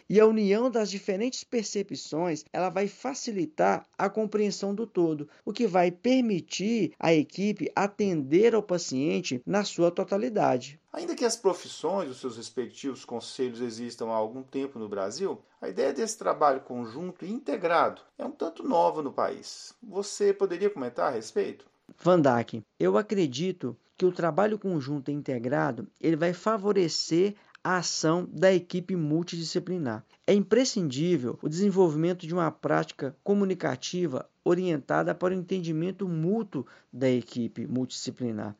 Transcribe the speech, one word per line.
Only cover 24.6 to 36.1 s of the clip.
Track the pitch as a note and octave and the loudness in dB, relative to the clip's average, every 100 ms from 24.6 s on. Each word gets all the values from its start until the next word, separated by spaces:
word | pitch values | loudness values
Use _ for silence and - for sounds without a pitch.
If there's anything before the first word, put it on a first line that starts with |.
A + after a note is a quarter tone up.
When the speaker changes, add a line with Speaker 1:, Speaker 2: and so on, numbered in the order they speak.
| G3 E3 C3 D3 C3 | -2 -2 -2 -4 -4
Speaker 1:
e | |
integrado, | C#3+ C#3 B2 B2 D3+ D3+ A#2+ G#2 _ | -4 -4 -4 0 0 0 -2 -10 _
ele | D3+ D#3 | 0 2
vai | F3 | 0
favorecer | F3 G#3+ A3 G3+ G3 E3 - - E3 G3+ G3+ _ - | 0 -2 0 0 2 2 -2 0 2 2 -2 _ -8
a | E3 F#3 | -2 -2
ação | D#3+ - D#3+ F3 F3+ | -2 0 2 0 -2
da | D3+ F#3+ | 2 4
equipe | F#3 F3+ F3+ F3 | 4 0 -6 -4
multidisciplinar. | F#3 D3 D#3+ F3 E3+ D#3+ F3+ D#3+ F3+ C3+ A2 - _ - | -2 0 0 -2 -6 -4 -4 -4 -4 -4 -6 -10 _ 2
É | |
imprescindível | G3+ F#3+ A3+ C4 G#3 D#3+ B2+ E3+ E3 A#2+ - | 2 4 2 2 0 -2 0 2 2 0 -4
o | D#3 | -4
desenvolvimento | D#3+ G3+ F#3 F3+ D3+ E3+ F3+ D#3 | 0 2 4 4 4 0 -2 -4
de | |
uma | F3 D#3 | -2 -2
prática | - C#3 D#3 D#3+ - C#3 - | -2 0 0 0 -6 -8 -4
comunicativa | - G3+ F#3+ F3+ D#3 C3 - F3+ E3+ B2+ - _ - | 0 2 2 0 -2 -4 -4 -2 -2 -2 -8 _ 2
orientada | F3+ F#3 D3+ B2+ D3+ E3 | 2 2 -2 0 0 0
para | F3 F#3 | 0 0
o | F#3 | -2
entendimento | F3 F#3+ E3+ D#3 F3 F#3+ | -2 -4 -2 -2 -2 -4
mútuo | F#3+ | -4